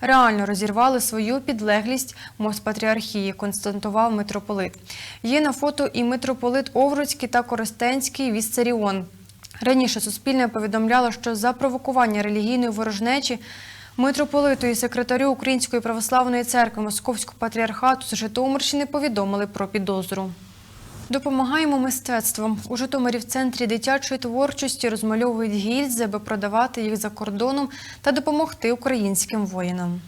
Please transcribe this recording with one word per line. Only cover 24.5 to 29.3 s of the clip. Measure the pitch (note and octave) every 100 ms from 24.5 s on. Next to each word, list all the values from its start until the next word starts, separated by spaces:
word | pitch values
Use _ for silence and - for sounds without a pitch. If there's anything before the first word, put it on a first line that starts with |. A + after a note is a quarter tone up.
| C4+ C4+ - A#3+
розмальовують | G#3+ G#3+ A3 B3 A3+ A3+
гільзи, | G#3 G3+ B3 C#4+ A#3
аби | A3+ G#3
продавати | G#3+ G#3+ G3+ G#3+ B3 B3
їх | G#3+ G#3+
за | G#3+
кордоном | G#3+ G#3+ G3+ A#3+ C#4 C4+ - - -
та | -
допомогти | C#4 C#4+ D4 D#4+ - A3+
українським | A#3+ B3+ B3+ G3+ G3 -